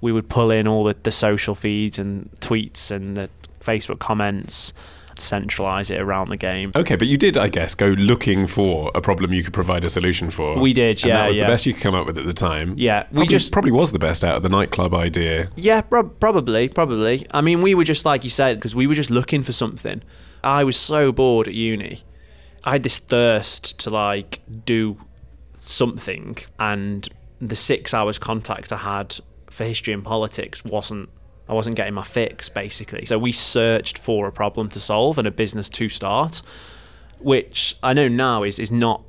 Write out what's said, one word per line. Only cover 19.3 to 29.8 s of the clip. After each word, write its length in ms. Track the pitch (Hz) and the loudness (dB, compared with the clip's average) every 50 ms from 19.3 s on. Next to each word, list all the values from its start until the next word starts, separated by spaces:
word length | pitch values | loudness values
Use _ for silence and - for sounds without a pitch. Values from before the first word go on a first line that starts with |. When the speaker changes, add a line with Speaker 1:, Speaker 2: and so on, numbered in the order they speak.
| - 147 131 | 0 -2 0
Speaker 1:
for 100 | - 120 | 0 -2
something. 500 | - 123 113 - - - - - 104 - - - - - - - - - | -2 -2 -2 -4 -8 -8 -8 -8 -8 -12 -16 -20 -20 -20 -20 -20 -6 -2
I 180 | 131 139 143 143 | 0 2 4 2
was 120 | 135 123 | 2 2
so 360 | - - - 151 151 147 135 120 | 0 -2 0 2 4 4 4 4
bored 360 | 123 131 131 120 113 110 107 | 4 4 4 6 4 2 0
at 60 | 92 | -2
uni. 480 | 110 113 113 110 104 98 85 - - - - - - - - - - - - - - - | -4 -2 -2 -2 -4 -6 -8 -12 -14 -18 -20 -20 -20 -20 -20 -20 -20 -20 -20 -20 -8 -4
I 80 | 123 131 | -2 0
had 100 | 143 123 | 0 0
this 160 | 123 - - | 0 -4 -4
thirst 800 | - - 127 120 120 120 113 107 107 - - - - - - - | -2 0 2 4 4 4 4 2 2 -2 -4 -4 -4 -8 -6 -6
to, 100 | - 117 | -6 -4
like, 520 | 107 107 104 101 101 101 98 - - - - - 113 113 110 | -2 0 0 0 0 -2 -6 -8 -14 -14 -14 -16 -16 -14 -2
do 320 | - 117 113 110 107 101 - - - - - - - - - - - - | 0 0 2 2 0 -2 -6 -12 -20 -20 -20 -20 -20 -20 -20 -20 -20 -20
something, 840 | - - - - - 131 120 - 113 - - 95 - - 104 113 - - - - - | -18 -8 -4 0 0 0 0 -2 -6 -8 -8 -10 -10 -10 -12 -14 -14 -14 -20 -8 -4
and 500 | 110 107 104 101 98 101 104 101 98 - - - - - - - | -4 -2 -2 -2 -4 -6 -6 -6 -8 -12 -16 -18 -20 -20 -16 -12
the 160 | 131 110 110 | -10 -6 -4
six 380 | - - - 143 - - - - | -2 0 0 0 -2 -2 -2 -2
hours 240 | 117 107 104 107 - | 0 0 0 -2 -4
contact 520 | - - 113 110 107 - 110 92 - - 117 | -4 -4 -4 -4 -4 -6 -8 -8 -8 -8 -8
I 40 | 101 | -8
had 380 | - 101 101 101 101 - - - - - - - - - | -6 -6 -6 -6 -6 -8 -12 -14 -16 -20 -20 -20 -20 -20
for 140 | - - 113 | -10 -8 -6
history 300 | 113 113 - | -4 -4 -6